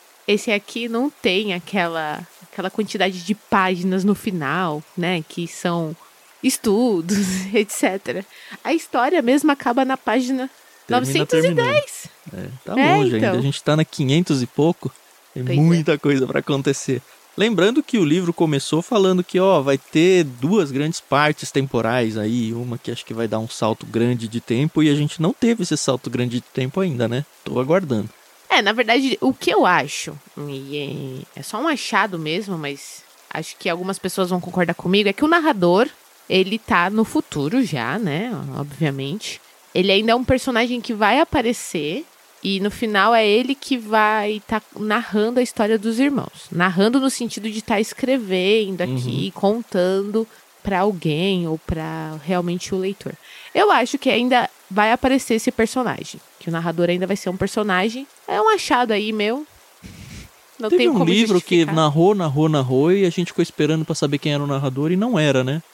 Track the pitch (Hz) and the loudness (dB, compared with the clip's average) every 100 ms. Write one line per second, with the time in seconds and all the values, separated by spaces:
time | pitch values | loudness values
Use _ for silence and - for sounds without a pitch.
0 | _ _ - 208 240 202 - 233 233 226 | _ _ 0 0 0 -4 -4 -8 -4 -2
1 | 285 - 233 190 214 180 - 202 170 165 | -4 -2 0 0 0 -4 -4 -2 -2 -2
2 | 156 - 175 - 175 - 208 - 208 208 | -4 -6 -10 -20 -16 -8 -6 -4 -4 -2
3 | 185 185 170 202 _ 208 185 180 185 190 | -2 -2 -6 -6 _ 0 2 0 0 0
4 | 190 196 220 180 139 165 180 151 - - | 0 0 -2 -4 -4 -2 -2 -6 -8 -6
5 | 175 180 156 - 170 - 175 170 160 165 | -4 -4 -6 -8 -10 -6 -4 -2 -4 -8
6 | - _ _ _ 262 - 233 202 247 185 | -18 _ _ _ -2 0 2 2 2 0
7 | 170 202 190 190 190 214 214 - 226 196 | 0 0 0 -4 -2 0 0 0 -2 -2
8 | - 175 196 - - - - 320 - 254 | -6 -8 -10 -16 -20 -10 -4 -4 -2 0
9 | 262 349 233 285 302 277 247 240 269 262 | 2 2 4 4 4 2 0 0 0 -2
10 | - 233 247 262 262 - - - - 123 | -2 0 0 -2 -4 -10 -20 -16 -4 -2
11 | 131 135 151 160 170 170 494 587 571 - | 0 0 2 2 2 2 2 2 0 -6
12 | - - - 98 92 127 - 254 - - | -18 -20 -16 -12 -12 -12 -4 2 4 4
13 | - 110 214 123 135 - - 151 156 - | 4 2 2 2 0 -2 0 2 0 0
14 | 135 151 180 139 120 - 156 - 127 - | 2 2 2 0 0 2 2 0 -6 -12
15 | _ _ _ - 127 139 160 170 151 151 | _ _ _ -8 0 4 6 4 2 2
16 | 143 139 131 147 - 139 143 131 - 123 | 2 2 2 -2 0 0 0 -2 -2 -4
17 | - - _ - 220 190 196 285 - 226 | -6 -20 _ -2 0 4 2 2 0 2
18 | 151 170 175 - 165 139 - 156 - 220 | 4 2 0 0 2 0 0 -2 0 2
19 | 185 185 180 185 190 170 135 139 - 156 | 4 2 0 2 4 4 4 0 0 4
20 | 175 185 151 120 143 214 147 135 151 - | 6 4 2 -2 0 2 2 0 -2 -4
21 | - 135 151 151 - 151 135 120 113 123 | 0 2 2 0 -4 -2 -2 0 0 0
22 | 113 110 107 123 113 117 123 117 - 117 | 0 -2 -2 -2 -2 -4 -6 -8 -10 -10
23 | - 113 113 110 113 - 110 110 - 113 | -10 -6 -4 -4 -6 -2 -2 -2 -4 0
24 | 120 123 113 113 - 117 156 - 151 143 | 0 0 -4 -8 -4 -2 0 2 2 2
25 | 147 - 156 - 233 226 175 151 - - | 0 -2 -2 0 0 0 -2 -2 -2 -4
26 | 117 120 123 117 - - 131 180 190 120 | -4 -4 -2 -4 -6 -6 -4 -2 -2 -2
27 | 113 123 143 _ - 123 131 180 165 110 | -2 -2 -6 _ -6 -4 0 0 0 -2
28 | 110 - _ _ - 262 208 220 220 240 | -4 -10 _ _ -2 0 2 0 2 2
29 | 262 - 262 - - 392 208 170 143 - | 0 0 -2 -2 0 2 4 2 0 -6
30 | - 151 - - 147 135 135 147 139 139 | -10 -14 -16 -14 -12 -12 -10 -8 -8 -8
31 | 135 131 - - 135 214 320 269 - 208 | -10 -12 -14 -16 -10 -6 -4 -4 -2 -2
32 | 208 175 156 175 202 170 147 139 - - | -2 -4 -4 -4 -4 -6 -6 -8 -14 -20
33 | - - - - 156 - 190 170 185 190 | -20 -20 -12 -10 -10 -8 -6 -4 -4 -6
34 | 185 196 180 180 175 185 170 175 175 196 | -6 -2 -2 -2 -2 -2 -2 -2 0 2
35 | 202 196 302 339 311 214 175 185 262 - | 2 2 2 2 2 2 4 4 2 -4
36 | - _ - 185 190 220 - 190 180 214 | -20 _ -2 0 0 -2 0 2 2 0
37 | 220 311 - 151 143 247 226 139 117 185 | 0 -2 -4 -2 0 0 0 -2 -2 -2
38 | 196 147 240 165 139 131 143 135 151 135 | -2 -4 -4 -6 -8 -8 -8 -4 -2 -2
39 | 139 202 - - - _ _ 185 190 196 | -6 -8 -10 -14 -18 _ _ 0 2 2
40 | 220 233 254 262 - 233 240 247 214 214 | 4 2 2 0 0 0 0 -2 -6 0
41 | 214 254 330 302 233 - - 175 147 214 | 2 4 2 0 0 -2 -6 -6 -4 -6
42 | 330 _ _ _ 190 196 202 - 226 208 | -10 _ _ _ -4 -2 -2 -4 -2 2
43 | 208 233 214 214 262 277 - 254 214 220 | 4 4 4 4 2 -4 -4 -4 0 2
44 | 214 214 208 214 - 220 - - 214 214 | 4 2 -2 -4 -4 -6 -6 -8 -2 -2
45 | 226 208 214 247 247 - 214 220 214 226 | 0 0 2 2 0 0 0 0 0 0
46 | 277 269 - - - 170 185 180 208 262 | 0 0 -4 -12 -8 -2 0 2 2 2
47 | 262 - 233 - 214 214 - 208 214 - | 0 -2 -6 -8 -8 -6 -2 -2 -2 -4
48 | 247 262 202 185 185 226 196 180 175 131 | 0 0 0 0 2 2 2 -2 -4 -2
49 | 127 147 190 - 196 226 226 190 180 190 | -2 -4 -4 0 0 0 -2 0 0 0
50 | 202 220 220 - _ _ - 185 202 185 | 0 -2 -2 -8 _ _ -4 0 0 0
51 | 160 151 190 185 165 156 - 160 160 160 | -2 0 0 0 -2 -4 -4 -6 -6 -8
52 | 156 156 147 180 175 180 - 190 190 196 | -10 -10 -4 -2 -2 -4 -6 -4 -4 -6
53 | - - - - - - 415 240 247 277 | -10 -14 -18 -20 -6 0 2 2 0 -2
54 | 262 233 247 247 - - - 190 214 240 | 0 0 2 2 0 -6 -6 0 2 2
55 | 262 262 - 226 - - 226 254 226 131 | 2 2 0 -2 0 0 0 -2 -4 -4
56 | - 160 - - - 165 170 165 175 180 | -10 -16 -20 -14 -8 -4 -4 0 0 0
57 | 185 196 190 190 196 - 214 180 214 240 | -2 -4 -4 -4 -4 -2 -2 0 0 -4
58 | 277 _ - - 440 403 - 262 247 208 | -12 _ -6 0 2 2 2 2 2 0
59 | 214 214 208 262 302 - _ _ - - | 0 0 0 -2 -6 -18 _ _ -20 -20
60 | - - - _ _ - 220 359 349 233 | -18 -18 -18 _ _ -8 0 4 4 4
61 | 165 202 220 180 - 175 156 160 156 147 | 4 4 4 2 2 2 4 4 2 4
62 | 180 208 160 139 160 151 127 131 156 196 | 4 4 0 2 2 2 2 2 4 4
63 | 185 170 175 - 170 - 151 160 156 160 | 2 0 -2 -2 -2 0 0 0 -2 -2
64 | 147 143 156 143 143 135 143 127 156 180 | -2 -2 -2 -2 -2 -2 -2 -2 0 0
65 | 233 202 151 131 127 156 - | 0 2 2 2 0 -2 -8